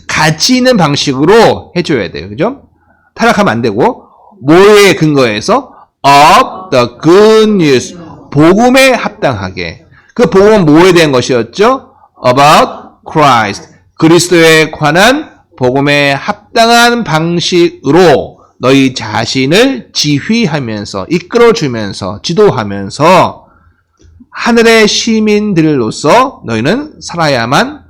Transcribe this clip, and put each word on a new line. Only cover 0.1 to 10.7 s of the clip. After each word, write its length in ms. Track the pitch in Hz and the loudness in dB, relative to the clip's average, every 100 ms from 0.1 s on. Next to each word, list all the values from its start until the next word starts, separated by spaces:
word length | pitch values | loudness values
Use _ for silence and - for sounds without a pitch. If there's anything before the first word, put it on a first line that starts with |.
| - 156 156 - 254 | -4 -2 -2 -2 0
있는 180 | 254 233 | 0 0
방식으로 960 | 151 143 - 131 156 226 180 101 - 175 | 0 -2 -4 -2 2 4 2 0 -6 -8
해줘야 360 | 175 135 87 | -4 -4 -4
돼요. 180 | 71 90 | -10 -12
그죠? 400 | 110 196 277 _ _ _ _ _ - | -6 -6 -8 _ _ _ _ _ -4
타락하면 360 | 233 208 196 | -2 0 0
안 100 | 113 | -2
되고, 460 | 117 101 202 269 - _ _ - | -4 -2 -2 -4 -16 _ _ -10
뭐에 540 | 127 170 196 208 202 147 | 0 4 6 6 4 2
근거해서? 760 | 156 143 123 104 143 247 277 - _ _ | 0 0 0 -2 -2 -4 -4 -20 _ _
Of 680 | 135 143 156 208 254 - - | 2 4 4 4 0 -6 -4
the 160 | 131 117 - | -2 -2 -2
good 480 | 151 185 214 220 220 | 2 4 6 4 2
news, 460 | 208 151 127 - - - - - | 0 2 0 -2 -16 -20 -20 -6
복음에 600 | 139 160 196 247 262 269 | 0 2 4 2 2 2
합당하게. 960 | 233 202 - 160 107 92 92 85 85 _ _ _ | 0 -4 -6 -6 -4 -8 -10 -12 -12 _ _ _
그 160 | - 190 | -2 0
복음은 360 | 190 208 214 | 4 4 4
뭐에 280 | 156 | 4